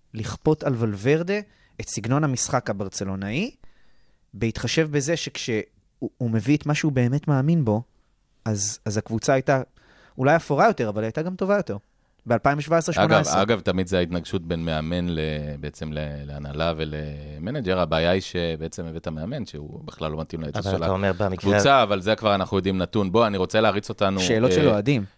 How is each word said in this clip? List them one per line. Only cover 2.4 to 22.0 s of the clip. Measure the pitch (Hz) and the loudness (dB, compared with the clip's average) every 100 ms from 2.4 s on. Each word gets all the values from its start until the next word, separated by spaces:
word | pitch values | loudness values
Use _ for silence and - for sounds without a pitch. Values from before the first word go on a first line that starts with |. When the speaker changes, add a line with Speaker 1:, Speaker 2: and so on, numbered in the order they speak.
| - 127 - | 0 0 -2
Speaker 1:
הברצלונאי, | 101 98 - 98 95 98 127 233 - - - - - _ _ _ | -4 -6 -6 -6 -4 -4 -4 -4 -8 -20 -20 -20 -20 _ _ _
בהתחשב | 98 113 - 120 - 156 | -4 -4 -2 -2 0 0
בזה | 147 135 165 | 0 0 -2
שכשהוא, | - - - 110 - _ _ _ 123 - | -4 -8 -4 -4 -4 _ _ _ -10 -6
הוא | 120 | -2
מביא | 110 107 151 | 0 2 0
את | 147 | 0
מה | 147 | 0
שהוא | 156 | 0
באמת | 131 120 143 156 | 2 2 2 2
מאמין | 135 143 170 113 | 2 4 2 2
בו, | 107 - _ _ _ _ _ 113 | 0 -2 _ _ _ _ _ -4
אז, | 104 95 - - | -2 -4 -6 -4
אז | 104 | -4
הקבוצה | - 113 - | -2 -2 2
הייתה | 135 131 131 - _ _ _ _ - | 2 2 0 0 _ _ _ _ 0
אולי | 135 165 | 4 4
אפורה | - 147 220 | 2 4 4
יותר, | 190 113 | 4 -2
אבל | 101 | -2
הייתה | 110 151 | -4 -4
גם | 165 185 | -6 -2
טובה | 190 202 | 0 0
יותר. | 165 101 - _ _ _ 113 | -2 -8 -12 _ _ _ 0
באלפיים | 117 139 147 | 2 2 0
שבע | 147 165 | 2 2
עשרה | 156 - | 2 2
שמונה | 107 110 | 4 4
עשרה. | - 87 | 4 2
Speaker 2:
אגב, | 104 | 2
אגב, | 110 | 2
תמיד | 98 92 92 | 0 0 0
זה | 92 | 0
ההתנגשות | 85 87 82 95 82 | 0 -2 -4 -4 -2
בין | 85 82 | -4 -2
מאמן | 78 80 87 87 | -2 -2 -2 -2
ל-, | 80 78 76 73 71 | -2 -2 -4 -6 -8
בעצם | 73 - 78 | -10 -8 -8
ל-, | 76 76 73 71 | -6 -6 -8 -10
להנהלה | 71 71 73 82 78 | -10 -8 -2 -2 -2
ולמנג'ר. | 78 76 76 71 76 73 87 147 92 92 | -4 -6 -8 -10 -12 -10 -8 -4 0 0
הבעיה | 82 80 85 | 2 2 4
היא | 95 | 2
שבעצם | - 90 85 78 80 - 85 | 0 -4 -4 -4 -6 -8 -10
הבאת | 80 87 | -8 -8
מאמן, | 78 85 147 104 | -8 -6 -8 -10
שהוא | 73 76 76 78 | -12 -14 -14 -16
בכלל | - 80 | -8 -6
לא | 78 | -4
מתאים | 78 82 | -6 -8
לאתוס | 76 101 95 | -6 -4 -2
Speaker 3:
אבל | 95 | 0
Speaker 2:
של | |
Speaker 3:
אתה | 85 | 0
אומר | 95 98 | 0 0
במקרה | 90 101 | 0 -2
Speaker 2:
הקבוצה, | 92 98 101 104 135 | 0 2 4 6 6
אבל | 107 101 | 4 2